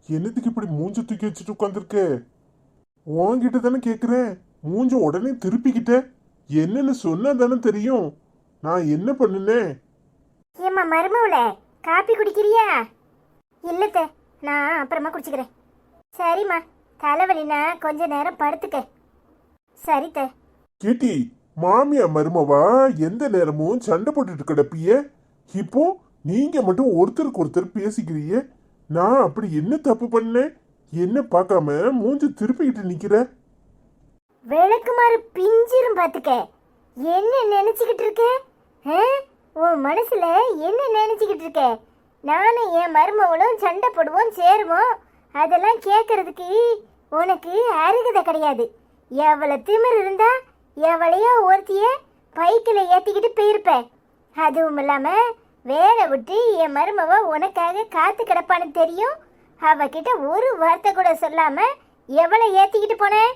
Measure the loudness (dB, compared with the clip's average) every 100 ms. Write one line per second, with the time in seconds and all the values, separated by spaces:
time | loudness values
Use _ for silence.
0 | -8 -6 -6 -6 -6 -6 -6 -6 -6 -6
1 | -8 -8 -8 -10 -14 -6 -6 -6 -6 -2
2 | -2 -2 -8 _ _ _ _ _ _ _
3 | -8 -2 0 0 0 0 -2 -2 -4 -4
4 | -2 0 -2 -8 _ _ -8 -2 0 2
5 | 0 -2 -4 -6 -4 0 0 0 0 0
6 | 0 _ _ _ _ -2 0 -2 -2 -2
7 | -4 -2 -2 0 0 0 -2 -2 -2 -2
8 | -4 -10 _ _ _ _ -4 -2 0 -2
9 | -2 0 0 0 -2 -2 -2 -8 _ _
10 | _ _ _ _ _ -8 -4 -2 0 0
11 | 0 0 0 2 -2 -4 _ _ -2 -2
12 | 0 0 0 0 2 2 2 -2 -4 _
13 | _ _ _ _ _ _ -10 -4 -2 -2
14 | -4 _ _ _ -6 -4 -2 -4 -4 -6
15 | -6 -10 -10 -10 -10 _ _ _ _ _
16 | _ -6 -2 -2 -2 -4 -8 _ _ _
17 | -2 0 0 0 -2 -2 -2 -4 -6 -4
18 | -4 -4 -6 -4 -4 -4 -8 -8 -10 _
19 | _ _ _ _ _ _ _ _ -2 -2
20 | -2 -8 -8 _ _ _ _ _ -2 0
21 | 0 -2 -4 _ _ -4 2 4 4 2
22 | 0 0 -2 0 2 4 4 4 2 0
23 | -4 -4 -2 0 0 -2 -4 -4 -2 -2
24 | -2 -4 -6 -8 -4 -2 -2 -2 2 2
25 | 0 _ _ _ _ -10 -4 0 0 -2
26 | _ _ -6 -2 -2 0 0 0 0 2
27 | 0 0 -6 -4 -2 -2 -4 -6 -6 -6
28 | -8 -8 -4 -4 -6 _ _ _ _ 0
29 | 2 4 2 -2 -6 -4 -4 -2 -2 -2
30 | 0 -2 -2 -2 -2 -6 _ _ _ -6
31 | -4 -4 0 0 2 0 0 -2 -2 0
32 | -2 -2 -4 -4 -4 -2 -2 -4 -8 -8
33 | 0 0 0 _ _ _ _ _ _ _
34 | _ _ _ _ -4 2 4 2 0 2
35 | 4 2 -2 -2 2 4 4 2 2 0
36 | -2 -2 -2 -2 -2 _ _ _ _ -8
37 | -2 0 2 0 2 2 0 0 -2 -2
38 | -2 0 0 0 -6 _ _ _ -4 0
39 | 2 0 -6 _ _ -2 0 0 0 -2
40 | -2 0 2 2 2 0 -2 -2 0 0
41 | 0 0 -2 -4 -4 -2 0 -2 _ _
42 | _ _ -4 2 2 2 0 0 2 2
43 | 2 2 0 2 2 2 -2 0 -2 0
44 | 0 0 0 2 4 4 2 2 2 0
45 | _ _ _ -4 2 2 2 0 2 2
46 | 2 -2 -2 -10 -2 2 2 0 -6 _
47 | _ -2 0 -2 -2 0 0 2 2 2
48 | 2 0 0 0 -2 -2 -4 _ _ _
49 | _ 0 2 2 0 -4 0 2 4 2
50 | 0 2 2 2 -4 _ _ -2 0 2
51 | 2 2 4 4 4 2 2 0 0 -2
52 | _ _ _ -2 2 2 2 0 4 2
53 | 2 -2 -2 2 2 2 2 0 -2 _
54 | _ _ _ -2 0 2 0 0 0 0
55 | 2 2 0 -2 _ _ -4 4 4 6
56 | 2 0 -2 0 2 2 0 0 -2 0
57 | 2 2 2 -2 -2 -2 -2 -2 -4 0
58 | 0 0 0 -2 2 -2 -2 0 0 0
59 | -4 -4 _ _ _ _ 2 2 0 -4
60 | -4 -2 0 0 0 2 2 2 0 2
61 | 0 2 -2 0 0 2 -2 -2 _ _
62 | -4 0 2 4 4 4 4 2 -2 0
63 | 2 4 2